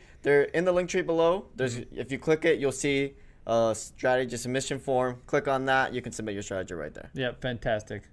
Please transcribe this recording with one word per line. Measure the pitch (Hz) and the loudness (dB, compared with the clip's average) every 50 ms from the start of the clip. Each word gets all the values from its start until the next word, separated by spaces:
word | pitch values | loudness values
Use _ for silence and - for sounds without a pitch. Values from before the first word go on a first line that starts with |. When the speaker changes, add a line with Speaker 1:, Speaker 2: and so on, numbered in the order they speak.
| - - - - | -12 -20 -20 -4
Speaker 1:
They're | - 139 143 143 139 | 2 4 6 6 4
in | - - 160 180 | 4 0 0 2
the | 185 | 4
link | 175 180 180 175 | 2 2 0 0
tree | - 185 | -2 -2
below. | 170 160 165 165 165 170 180 202 - - - | 0 2 2 4 4 4 4 2 -2 -8 -4
There's, | - 131 127 117 123 | -4 -2 -2 -2 -6
Speaker 2:
Mm-hmm. | - - - - | -10 -10 -10 -10
Speaker 1:
if | 123 98 | -6 -6
you | 135 127 | -6 -4
click | - 160 156 156 - | 0 2 2 4 4
it, | 170 151 110 | 2 2 4
you'll | 139 135 | 2 -2
see | 127 - - 143 139 139 139 139 139 - - - - - - | -2 0 0 0 2 2 0 -2 -6 -12 -20 -20 -20 -14 -4
a | - 113 117 113 113 110 | 0 2 2 4 2 0
strategy | - - - - - - 127 127 127 131 120 123 | -2 -6 -12 -10 -2 0 2 2 2 2 -2 -4
submission | 113 - 123 127 135 135 - 143 131 | -6 -4 -2 -2 -2 -2 -2 -6 -6
form. | - 139 131 127 127 127 123 123 - | -2 0 0 2 0 0 -2 -6 -6
Click | - - 143 - 147 | -2 -2 0 0 0
on | 135 131 135 | 0 0 2
that. | 135 135 131 131 - | 2 2 2 2 0
You | 113 123 | -2 -6
can | 120 120 | -6 -6
submit | - - 110 107 101 | -10 -8 -6 -6 -6
your | 101 101 | -6 -6
strategy | - 101 95 92 92 90 | -6 -6 -6 -6 -6 -8
right | 80 76 78 - | -8 -8 -10 -10
there. | - - - | -14 -16 -14
Speaker 2:
Yeah, | - 135 131 123 - - | -8 -6 -6 -6 -6 -6
fantastic. | - 127 123 110 - 135 110 107 104 - 107 104 - - | -6 -6 -6 -4 -2 -2 -2 -2 -4 -8 -10 -12 -12 -16